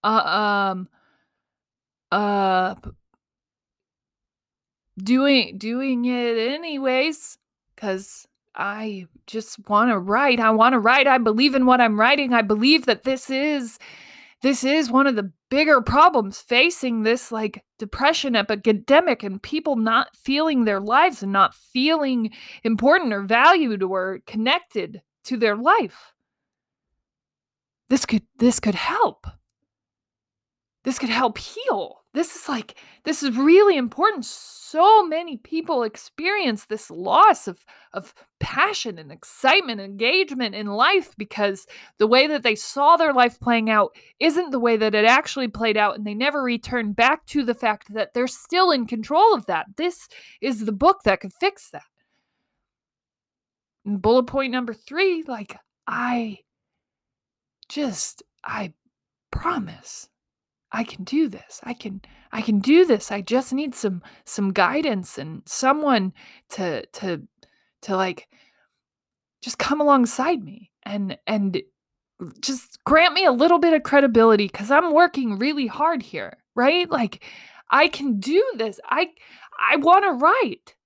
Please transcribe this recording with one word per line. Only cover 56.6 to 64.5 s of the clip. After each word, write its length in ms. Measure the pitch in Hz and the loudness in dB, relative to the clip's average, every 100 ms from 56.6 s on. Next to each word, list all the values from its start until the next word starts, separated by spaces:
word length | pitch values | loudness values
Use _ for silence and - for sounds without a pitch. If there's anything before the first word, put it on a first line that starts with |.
| _ _ _ _ _ _ _ _ _ _ _ | _ _ _ _ _ _ _ _ _ _ _
just, 540 | - 285 190 - - _ _ | -6 -6 -4 -8 -8 _ _
I 300 | - - 190 _ _ _ _ _ _ | -12 -10 -10 _ _ _ _ _ _
promise 800 | - 339 339 185 160 - - - _ _ _ _ _ _ | -6 -4 -6 -8 -14 -18 -20 -20 _ _ _ _ _ _
I 140 | 214 | -10
can 200 | 226 - | -8 -10
do 260 | 185 285 302 | -6 -2 -2
this. 300 | 190 _ - | -4 _ -20
I 100 | - | -14
can, 300 | 240 220 196 - _ _ | -12 -12 -14 -18 _ _
I 120 | 220 | -8
can 160 | 226 208 | -2 0
do 260 | 220 320 | 4 6
this. 260 | 359 214 - | 6 2 0
I 120 | 208 | -8
just 320 | 185 247 262 | -2 -2 -2
need 200 | 262 302 | -4 -6
some, 280 | 247 208 180 - _ - | -4 -4 -6 -12 _ -12
some 260 | - 196 | -4 -2